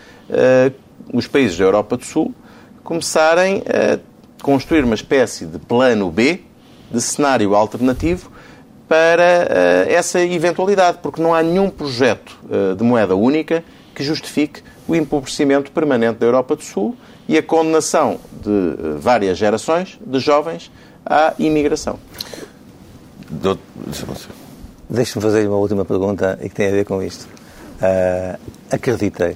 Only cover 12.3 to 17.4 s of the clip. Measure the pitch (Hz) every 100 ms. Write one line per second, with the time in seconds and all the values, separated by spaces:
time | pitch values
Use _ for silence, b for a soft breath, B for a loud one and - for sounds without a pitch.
12.3 | - - 101 98 92 117 120 95 92 120
13.3 | 156 151 165 - B B - 143 156 -
14.3 | 151 147 - - B - 165 151 147 131
15.3 | - 143 139 139 170 151 123 113 110 117
16.3 | 127 - 151 - 196 220 240 B B B
17.3 | 156